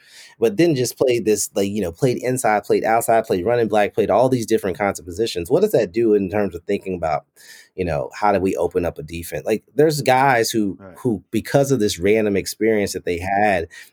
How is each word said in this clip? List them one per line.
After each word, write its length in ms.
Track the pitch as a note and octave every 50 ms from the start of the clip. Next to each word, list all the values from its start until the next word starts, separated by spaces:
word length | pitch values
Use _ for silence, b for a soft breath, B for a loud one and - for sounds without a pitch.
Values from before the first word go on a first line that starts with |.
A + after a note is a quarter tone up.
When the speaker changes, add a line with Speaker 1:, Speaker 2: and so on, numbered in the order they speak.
| B B B B B B B B
Speaker 1:
but 200 | G#2+ A2+ G2+ -
then 160 | E3+ F3 D3+
just 240 | B2+ B2 - - -
played 260 | C#3+ B2+ A#2+ A#2 F#2+
this, 240 | G#2+ G#2 G2+ - - -
like, 160 | G#2 G2+ G2
you 100 | G2+ G#2+
know, 100 | F#2 E2+
played 280 | E2+ - C#3 B2+ A#2+ A2
inside, 440 | - B2+ C3 B2+ - A2+ G#2+ G#2 -
played 200 | - A2 G2+ -
outside, 400 | G#2 A2+ A#2+ - - A2+ A2+ A2
played 220 | - G#2+ F2+ E2+
running 220 | A2 A#2+ A#2+ A2+ G2
back, 260 | G#2 G#2+ G#2 F#2+ -
played 160 | A#2 G#2 F#2
all 180 | F#2+ A2 B2+ C3
these 160 | C3 B2 A2
different 320 | - A2 G#2 - F#2+ E2+
kinds 240 | - G#2 G2 F#2+ -
of 60 | -
positions. 440 | F2+ F2 G2 A#2 A2+ - F2+ E2+ -
What 120 | C3 F3+
does 100 | G#3 G#3
that 200 | E3 C3+ G#2+ F2
do 200 | E2 A2+ A#2 A2
in 160 | G#2 G2+ G2 F#2
terms 260 | G2+ G#2 G2+ F#2 E2
of 80 | E2 -
thinking 300 | - G2+ F#2+ - F#2+ F#2
about, 300 | F2 E2 D#2 D2+ C#2 - _ B B B B B B B B B
you 120 | - F#2
know, 240 | E2+ D2+ C#2+ B1 -
how 200 | - - G#2+ G#2
do 60 | G2+ F#2
we 160 | F#2 F#2+ -
open 300 | - E2+ E2+ - F2+ F2
up 140 | E2 - -
a 40 |
defense? 440 | D2+ D2+ E2+ E2+ E2+ - E2 D2 -
Like, 180 | G2+ A2 G#2 - _ _
there's 280 | A#2+ D3+ D#3+ D3+ D3
guys 480 | A2+ B2+ B2+ B2+ C3+ C#3 B2+ A#2 A2+ -
who, 260 | - A2+ G#2 G2 E2+ -
Speaker 2:
Right. 200 | - F#2+ - -
Speaker 1:
who, 260 | - C3 G#2+ F#2 - _
because 420 | - G#2+ - - - C#3+ C#3 C3
of 80 | C3+ A2+
this 180 | G#2 G2+ F#2+ E2
random 380 | F2 G2+ G#2+ A2 G#2+ G#2 G2
experience 560 | F#2+ E2 - - - G#2 A2 A2 G#2 G2+ F#2+
that 140 | - E2 -
they 100 | F2 F2+ D#2+
had 500 | F2+ G2 G2 G2+ G#2+ G#2 F#2+ E2+ E2 - B B B B